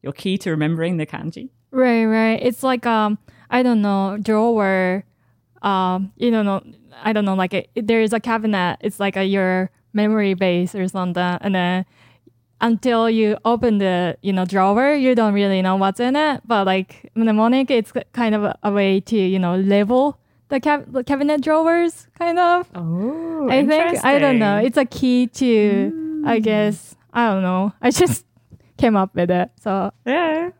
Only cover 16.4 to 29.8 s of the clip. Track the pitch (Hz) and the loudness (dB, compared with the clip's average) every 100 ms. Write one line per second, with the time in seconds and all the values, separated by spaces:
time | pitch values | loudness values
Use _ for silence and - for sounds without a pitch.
16.4 | - 226 196 190 185 - - - 226 214 | -2 0 0 0 -4 -14 -10 -2 2 2
17.4 | 226 262 262 254 214 - - - 233 214 | 4 2 2 0 -2 -8 -8 -4 0 0
18.4 | 208 - 208 202 196 196 - 226 190 190 | -2 -4 -2 0 2 0 0 0 0 0
19.4 | 180 185 190 202 202 254 285 - _ _ | 0 0 2 2 2 2 0 -2 _ _
20.4 | _ 277 302 294 - 254 247 277 285 302 | _ -2 0 -2 -2 -6 -2 -2 0 0
21.4 | 285 311 320 339 339 - - _ 339 339 | 2 2 2 2 0 -4 -20 _ -2 2
22.4 | 349 349 349 180 165 170 220 320 330 320 | 2 2 -2 -8 -4 -4 -4 -6 -8 -4
23.4 | 269 262 285 302 339 349 262 285 285 247 | 0 2 2 2 2 0 2 4 4 2
24.4 | 214 202 247 269 262 - 262 247 247 - | 2 2 2 0 -2 -2 0 2 0 0
25.4 | 254 220 208 202 277 320 320 311 294 262 | 2 4 4 2 0 -4 -8 -4 -2 0
26.4 | 220 214 208 208 - - _ - 233 190 | 0 0 0 -2 -12 -20 _ -2 0 0
27.4 | 185 185 202 - 247 - 349 113 _ _ | 0 0 -2 -2 -2 2 2 0 _ _
28.4 | _ - _ - 247 208 190 - 175 180 | _ -20 _ -2 2 2 0 -2 0 0
29.4 | 185 _ 220 196 | -2 _ -4 -4